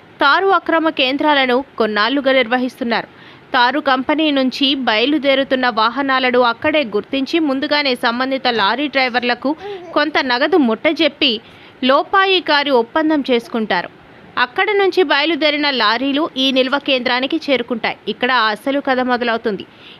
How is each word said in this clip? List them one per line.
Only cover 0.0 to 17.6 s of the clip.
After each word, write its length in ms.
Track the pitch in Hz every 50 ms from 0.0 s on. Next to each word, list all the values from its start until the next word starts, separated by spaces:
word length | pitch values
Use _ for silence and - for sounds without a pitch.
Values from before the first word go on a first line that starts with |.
| - - - -
తారు 260 | 311 277 285 339 381 392
అక్రమ 420 | 381 339 - - 330 330 320 320
కేంద్రాలను 720 | 311 - 269 254 269 285 302 302 294 277 262 254 240 254 269 - - -
కొన్నాళ్లుగా 540 | 226 214 214 208 208 233 269 285 247 269
నిర్వహిస్తున్నారు. 760 | 262 262 247 220 240 254 247 262 - - 269 233 226 196 - - - - - - - - - - -
తారు 260 | 262 240 247 262 302
కంపెనీ 520 | 294 269 262 269 254 - 302 294 320 311
నుంచి 440 | 285 277 262 262 - - 285 262 285
బయలుదేరుతున్న 920 | 269 254 233 220 214 233 269 294 302 247 277 269 262 277 269 269 262 254 247
వాహనాలను 720 | 226 220 214 226 233 269 285 269 262 262 254 254 247 247
అక్కడే 440 | 247 233 226 - - 302 311 311 294
గుర్తించి 560 | 220 196 208 202 - - 269 269 - - 339
ముందుగానే 560 | 320 285 262 269 294 294 294 294 294 277 247
సంబంధిత 520 | 247 - 240 233 240 262 262 269 269 - 254
లారీ 400 | 240 220 196 196 226 240 294 294
డ్రైవర్లకు 680 | - 269 262 254 226 247 233 247 240 240 - 262 311 - 381 403 403 370 349 339 -
కొంత 200 | 311 294 311 294 359
నగదు 360 | 294 262 247 247 277 320 339 349
ముట్టజెప్పి 840 | 277 233 220 220 - 302 311 277 330 294 294 - 311 277 220 214 - - - - - - - - 269
లోపాయికారి 840 | 254 269 294 311 - - 392 381 392 381 359 - - 302 285 285 285
ఒప్పందం 540 | 277 240 233 240 - 320 311 311 320 294 247 -
చేసుకుంటారు. 580 | 254 233 233 - - 233 220 196 196 175 170 - - - - - - - - - - -
అక్కడ 280 | 247 247 - 381 392 415
నుంచి 320 | 415 403 392 381 339 359 370
బయలుదేరిన 640 | 285 302 277 294 320 339 277 311 302 294 294 294 285
లారీలు 600 | 277 247 220 208 226 233 269 277 269 277 320 339 - 262
ఈ 140 | 262 269
నిల్వ 260 | 254 262 254 262 262 277
కేంద్రానికి 640 | - - 277 254 240 254 247 247 262 - - 320 - -
చేరుకుంటాయి. 480 | 269 240